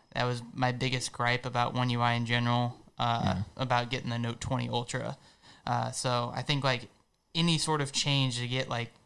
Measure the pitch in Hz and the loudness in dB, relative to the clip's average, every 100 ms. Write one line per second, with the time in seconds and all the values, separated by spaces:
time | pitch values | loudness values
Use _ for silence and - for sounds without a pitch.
0 | _ - 123 120 117 - 127 123 131 123 | _ -2 0 -2 -6 0 0 0 -2 -2
1 | - - 120 123 127 123 120 123 123 120 | -4 -2 0 0 0 0 0 0 0 2
2 | 120 120 117 120 120 120 120 - - - | 2 2 0 0 2 2 0 -4 -12 -4
3 | 120 117 - 95 104 - 127 123 120 123 | 0 2 0 0 -4 -4 0 0 0 -4
4 | 127 117 117 120 - 127 120 120 123 127 | -4 -2 -2 -4 -4 -2 -2 -2 -2 -4
5 | 113 - - _ - - - 120 120 127 | -6 -8 -14 _ -20 -10 -2 0 0 -2
6 | 131 123 120 123 123 143 135 123 - _ | 0 2 0 -4 0 2 2 2 -2 _
7 | _ _ _ 165 170 160 - 151 139 - | _ _ _ 2 4 4 2 2 0 0
8 | 147 139 131 120 123 127 131 120 117 - | 2 2 2 0 -2 -2 -2 -4 -6 -10